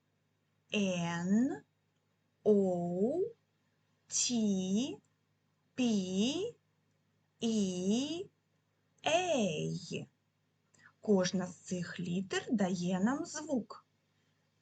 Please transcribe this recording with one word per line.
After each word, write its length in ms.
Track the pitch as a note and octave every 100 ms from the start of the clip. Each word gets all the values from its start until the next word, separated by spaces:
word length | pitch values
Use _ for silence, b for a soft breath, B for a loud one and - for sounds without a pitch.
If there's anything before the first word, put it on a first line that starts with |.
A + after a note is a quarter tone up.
| _ _ _ _ _ _ _
N, 840 | G#3 F#3+ F3+ E3+ E3+ F3+ G#3+ C4+ G#4+ - _ _ _ _ _ _ _
O, 760 | G#3+ G3+ F#3+ F3 F3 F3+ A3 E4+ A4+ - _ _ _ _ _ _ _
T, 880 | - - A#3+ G#3+ F#3+ F#3 G3+ C#4+ G#4 _ _ _ _ _ _ _ -
P, 760 | B3 G#3 F#3 F#3+ A#3 E4 A#4 - _ _ _ _ _ _ _ _
E, 840 | A#3 A3 F#3+ F3+ F#3+ A#3 D4 E4+ G4 _ _ _ _ _ _ _
A. 1040 | - E4 F4+ C#4 F#3+ D3+ D#3+ E3 - D#3+ - _ _ _ _ _ _ b b _
Кожна 460 | - F#3+ F3+ F#3 F3+
з 100 | -
цих 440 | - F3+ F3 -
літер 460 | F3 F3 F#3+ F4+ -
дає 500 | A3 F#3+ F#3 F3 F#3
нам 240 | G#3+ D4
звук. 600 | E4+ D#4 D#4 B3+ - - _ _ _ _ _ _ _ _